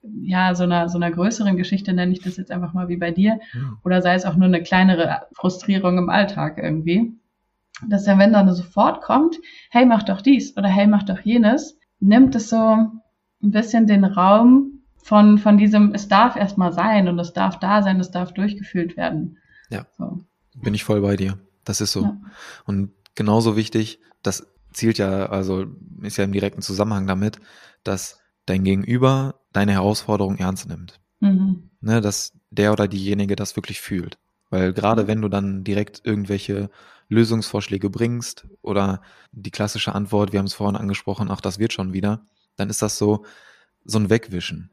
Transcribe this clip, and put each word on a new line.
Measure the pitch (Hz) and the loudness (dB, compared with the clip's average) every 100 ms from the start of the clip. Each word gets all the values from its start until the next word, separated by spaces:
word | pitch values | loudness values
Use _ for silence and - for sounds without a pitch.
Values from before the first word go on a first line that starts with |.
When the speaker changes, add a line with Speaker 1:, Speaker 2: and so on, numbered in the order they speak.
Speaker 1:
ja, | 220 - 180 185 185 | -14 -12 -4 0 0
so | 175 | 0
einer, | 180 175 170 | 0 0 -2
so | 175 | -2
einer | 175 | -4
größeren | 165 190 233 202 180 | -2 -2 0 -2 0
Geschichte, | 180 190 - | -2 -4 -2
nenne | 180 180 | -2 0
ich | 180 | -2
das | 185 180 | -6 -10
jetzt | 185 | -10
einfach | 180 175 | -8 -6
mal | 180 180 | -6 -6
wie | 175 | -6
bei | 170 | -4
dir, | 170 208 220 - | 0 0 0 -6
Speaker 2:
Hm. | 120 131 - | -12 -10 -8
Speaker 1:
oder | - 185 | 0 0
sei | 175 | 2
es | 180 | 0
auch | 165 160 | 0 2
nur | 185 | 4
eine | 175 | 2
kleinere | 170 185 190 175 160 160 - | 2 2 4 4 0 -4 -10
Frustrierung | - 185 180 - 190 185 180 | -6 -6 -4 -2 0 0 0
im | 175 | 0
Alltag | 208 196 180 151 156 | 0 0 -2 -6 -6
irgendwie, | 156 156 160 180 233 - _ _ _ _ _ - 220 | -6 -4 0 0 -2 -6 _ _ _ _ _ -14 -4
dass | 202 | -2
dann, | 202 196 | 2 6
wenn | 202 | 6
dann | 208 190 | 6 4
sofort | 180 - - 160 - | 2 -4 0 0 0
kommt, | - 247 330 - - - _ | -2 2 2 0 -14 -20 _
"Hey, | 240 254 | 4 6
mach | 226 | 4
doch | 208 196 | 0 -2
dies" | 269 262 - - | 2 2 2 -2
oder | 196 | 0
"Hey, | 190 208 | 4 4
mach | 208 | 4
doch | 196 180 | 0 -4
jenes", | 208 240 214 277 - _ _ _ | 0 4 4 2 -2 _ _ _
nimmt | 196 226 262 | 4 6 6
es | 233 - | 4 -2
so | 226 | 0
ein | 220 220 220 - _ _ _ _ | 4 4 2 -4 _ _ _ _
bisschen | 208 208 220 233 214 | 0 0 0 2 4
den | 202 | 6
Raum | 190 190 185 214 240 262 277 - _ _ | 4 4 4 6 8 6 4 -8 _ _
von, | - 208 208 208 | 2 6 8 8
von | 214 208 | 6 6
diesem, | 208 214 208 | 6 6 4
es | 208 - | 2 0
darf | 196 247 - | 2 2 2
erstmal | 196 - 180 | -2 0 -2
sein | 170 214 214 185 | 0 2 2 2
und | 175 | 0
es | 175 | -4
darf | - 196 180 | -4 -4 -4
da | 185 208 | 0 0
sein, | 196 185 | 2 0
es | 180 | -2
darf | 180 180 | -6 -8
durchgefühlt | - 202 202 202 185 170 - | -4 -4 -4 -6 -4 -4 -4
werden. | - 156 170 - _ _ _ | -6 -4 -8 -12 _ _ _
Speaker 2:
Ja. | 98 - _ | -14 -14 _
Speaker 1:
So. | - - - _ _ | -12 -12 -16 _ _
Speaker 2:
Bin | 127 107 | -8 -6
ich | 107 | -6
voll | - 107 | -2 0
bei | 101 98 | 0 -2
dir. | 95 98 _ _ | -4 -8 _ _
Das | - 101 | -10 -6
ist | 104 | -4
so. | 98 | -2
Speaker 1:
Ja. | - 104 - - - - - | -4 -6 -18 -20 -20 -18 -6
Speaker 2:
Und | 98 101 _ _ | -6 -6 _ _
genauso | - 104 107 113 107 | -6 0 2 2 0
wichtig, | 107 117 110 - _ _ | -2 -4 -4 -10 _ _
das | - - - _ _ | -6 -6 -12 _ _
zielt | - 113 110 | -4 -2 0
ja, | 98 95 95 | -2 -4 -4
also | 101 95 95 95 - - - | -4 -4 -6 -8 -14 -20 -16
ist | 104 - | -10 -4
ja | |
im | 98 | -2
direkten | 98 98 - | -2 -4 -6
Zusammenhang | - 95 107 101 95 | -10 -4 -2 -2 -4
damit, | 95 104 - _ _ _ _ | -2 -4 -6 _ _ _ _
dass | - 95 - - _ _ - | -8 -8 -8 -18 _ _ -6
dein | 95 | -2
Gegenüber | 95 98 98 123 131 135 135 - _ | 0 -2 -2 0 2 0 -4 -10 _
deine | 98 101 | -2 0
Herausforderung | 98 98 107 - 104 98 92 | 2 0 -2 -2 -2 -2 -2
ernst | 92 95 - | -4 -6 -10
nimmt. | 82 90 _ _ _ | -16 -16 _ _ _
Speaker 1:
Mhm. | 202 190 196 180 - _ | 0 2 0 -4 -8 _
Speaker 2:
Ne, | 107 117 | -2 0
dass | 104 101 - _ _ | 0 -4 -10 _ _
der | - 104 | 0 0
oder | 107 101 | 2 -2
diejenige | 98 98 101 101 98 | -2 -4 -2 -2 -4
das | 101 - | -6 -8
wirklich | - 98 | -12 -14
fühlt. | - 98 85 - _ _ _ | -8 -8 -8 -16 _ _ _
Weil | 95 92 | -2 -2
gerade | 95 101 110 | 0 0 0
Speaker 1:
Mhm. | 104 | 0
Speaker 2:
wenn | 110 | -2
du | 107 | -2
dann | 98 98 98 | -4 -4 -6
direkt | 95 101 104 - | -4 -4 -4 -8
irgendwelche | - 104 98 101 - 101 101 _ _ _ _ | -6 -4 -4 -6 -6 -8 -8 _ _ _ _
Lösungsvorschläge | 110 113 113 104 107 - 98 101 | 2 2 0 -4 -6 -6 -6 -6
bringst | 95 117 120 120 - - _ | -4 -4 -4 -10 -16 -20 _
oder | - 101 98 95 _ _ _ | -4 -2 -2 -4 _ _ _
die | - 98 | -16 -14
klassische | - 104 - - | -6 -6 -6 -6
Antwort, | 101 101 104 104 | -6 -2 -2 0
wir | 101 | -2
haben | 98 | -4
es | |
vorhin | - 101 98 | -4 -4 -4
angesprochen, | 98 98 - 101 98 | -6 -6 -8 -8 -6
"Ach, | 95 | -6
das | 101 92 | -8 -4
wird | 113 | -6
schon | - 92 | -4 -6
wieder", | 92 101 110 _ _ _ - | -4 -4 -4 _ _ _ -8
dann | 101 | -8
ist | 107 | -4
das | 107 - | -4 -2
so, | 104 107 - - _ _ _ _ | 0 0 -4 -20 _ _ _ _
so | - 107 | -6 -2
ein | 101 | 0
Wegwischen. | 113 - 92 - 82 - | 0 -2 -10 -10 -14 -16